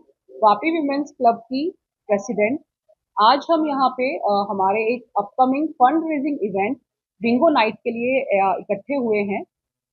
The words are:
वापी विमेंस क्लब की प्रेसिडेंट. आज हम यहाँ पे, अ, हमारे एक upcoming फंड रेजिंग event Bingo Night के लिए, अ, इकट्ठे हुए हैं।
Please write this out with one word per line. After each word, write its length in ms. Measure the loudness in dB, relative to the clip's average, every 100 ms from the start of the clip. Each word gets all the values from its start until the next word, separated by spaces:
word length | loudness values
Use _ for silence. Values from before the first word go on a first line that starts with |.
| _ _ _ 0
वापी 380 | 2 2 0 -2
विमेंस 320 | -2 -4 -6 0
क्लब 160 | 0
की 360 | 0 -4 -4 -4 -8 _ _ -2
प्रेसिडेंट. 540 | -2 -2 -2 -2 -2 _ _ _ _ _ 2
आज 240 | 4 4 2
हम 160 | 0 0
यहाँ 220 | 0 -2
पे, 280 | 0 -4 -2
अ, 300 | -2 0 -2
हमारे 440 | 0 0 0 0
एक 100 | -4 -4 -6
upcoming 500 | -4 0 0 0 -2
फंड 360 | 2 2 4
रेजिंग 340 | -2 -4 -4 -4
event 340 | -4 -2 -2 -4 _ _ _ -6
Bingo 260 | 0 4 4
Night 260 | 4 0
के 160 | -2 -6
लिए, 500 | -4 -2 -2 0 0
अ, 140 | 2 -2
इकट्ठे 340 | -4 -8 -4
हुए 240 | -4 0 -2
हैं। 260 | -2 -4 -8 _ _ _ _